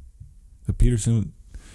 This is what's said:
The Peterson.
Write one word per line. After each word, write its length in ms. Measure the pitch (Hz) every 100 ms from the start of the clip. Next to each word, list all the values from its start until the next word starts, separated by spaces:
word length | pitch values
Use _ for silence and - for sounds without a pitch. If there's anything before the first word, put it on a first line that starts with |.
| - - - - - - -
The 60 |
Peterson. 600 | - 127 120 110 113 98 - - - -